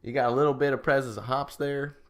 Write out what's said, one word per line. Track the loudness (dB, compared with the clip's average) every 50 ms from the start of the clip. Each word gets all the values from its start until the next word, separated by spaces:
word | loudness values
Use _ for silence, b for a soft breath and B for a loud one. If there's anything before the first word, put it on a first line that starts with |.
You | _ -4 0
got | 0 2 2
a | 4
little | 4 4 4 4
bit | 2 2 0 0
of | 0 0
presence | 2 2 2 2 -2 -8
of | -8 -4
hops | -2 -2 -2 -4 -6 -6
there | -6 -4 -4 -2 -4 -6 -8 -10 -16 -20